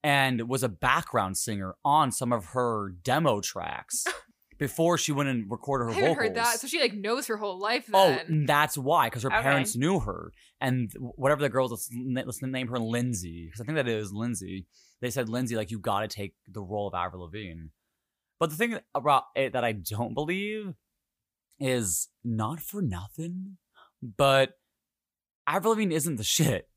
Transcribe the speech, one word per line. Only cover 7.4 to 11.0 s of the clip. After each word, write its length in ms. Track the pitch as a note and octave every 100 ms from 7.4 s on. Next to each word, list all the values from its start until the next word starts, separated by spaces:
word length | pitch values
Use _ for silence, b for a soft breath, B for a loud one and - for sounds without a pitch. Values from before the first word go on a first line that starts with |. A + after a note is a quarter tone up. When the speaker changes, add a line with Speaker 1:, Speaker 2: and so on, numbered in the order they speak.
| G#3 F#3
Speaker 2:
life 300 | G3+ B3 -
Speaker 1:
Oh, 180 | G3 F#3+ D#3+ D#3+
Speaker 2:
then. 200 | D#3 C#3+
Speaker 1:
that's 320 | D3 D3+ D3
why, 320 | C3 E3 A#2
'cause 140 | A#2
her 60 | C3
Speaker 3:
Okay. 80 | -
Speaker 1:
parents 340 | C3+ C#3 C3+ A#2
knew 240 | D3 F#3+
her. 320 | G#2+ F2 E2 b b b
And 280 | C3 B2+ A2
wh-, 260 | -